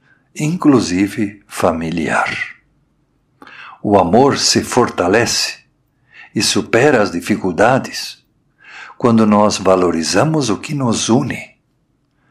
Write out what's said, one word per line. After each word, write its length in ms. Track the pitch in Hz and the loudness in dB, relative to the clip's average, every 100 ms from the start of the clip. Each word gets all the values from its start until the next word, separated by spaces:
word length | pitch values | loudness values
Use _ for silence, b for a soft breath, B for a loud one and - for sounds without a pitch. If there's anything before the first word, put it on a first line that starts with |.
| _ _ _ - | _ _ _ -6
inclusive 1040 | 151 180 151 123 87 90 98 117 98 - _ | -4 0 2 4 2 -2 -2 -4 -6 -8 _
familiar. 840 | - 95 80 80 85 73 - - - - - _ _ _ _ _ _ _ _ B B B B | -2 -2 -2 -4 -6 -4 -4 -4 -6 -12 -14 _ _ _ _ _ _ _ _ B B B B
O 160 | - 101 | 2 2
amor 400 | 85 110 139 - | 4 4 2 2
se 240 | - 104 | 0 -2
fortalece 920 | - 123 113 - 87 110 110 - - - _ _ _ _ B B B | 0 0 0 0 0 0 0 -2 -6 -10 _ _ _ _ B B B
e 80 | 110 | -4
supera 600 | 98 104 - 117 147 127 | -2 -2 0 2 4 4
as 80 | 95 | 0
dificuldades 1120 | 85 - 104 95 78 113 131 - - - - _ _ _ B B B B - | -4 -4 -4 -2 0 2 2 -2 -10 -14 -16 _ _ _ B B B B -2
quando 300 | 120 113 107 | 2 4 4
nós 320 | 104 104 - | 4 2 0
valorizamos 880 | 95 92 87 82 80 92 147 156 120 | 0 2 2 -2 -2 0 0 0 -2
o 100 | 95 | -4
que 160 | - | -6
nos 340 | 147 123 98 - | -4 -2 -2 0
une 480 | 120 123 101 - _ _ _ _ _ _ _ _ | 0 0 -8 -12 _ _ _ _ _ _ _ _